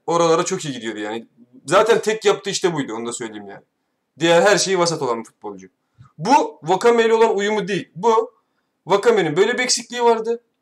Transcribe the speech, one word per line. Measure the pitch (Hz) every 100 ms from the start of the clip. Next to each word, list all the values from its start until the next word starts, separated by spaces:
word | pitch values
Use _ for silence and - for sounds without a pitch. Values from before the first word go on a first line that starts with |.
| -
oralara | 170 170 160 131
çok | 185 151
iyi |
gidiyordu | 123 110 104
yani. | 107 113 - _ _ - -
Zaten | 190 220 220
tek | - 214 202
yaptığı | 202 202
işte | - 180
buydu, | 156 120 110
onu | 117
da |
söyleyeyim | 117 113 104 101
yani. | 98 _ _ _ _ _ -
Diğer | 165 170
her | 202 185
şeyi | 185 185
vasat | 170 156
olan | 131 117
bir | 110
futbolcu. | _ 104 98 92 _ _ _ - -
Bu | 175 294 - -
Vakame | 151 185 233 233 226
ile |
olan | 226 226 196
uyumu | 202 214 180
değil. | 185 - 160
Bu | 226 226 - _ _ _ _ _ 156
Vakame'nin | 196 240 214 160 156
böyle | 220 233
bir |
eksikliği | 254 - - 240
vardı. | 240 226 220 233 _ _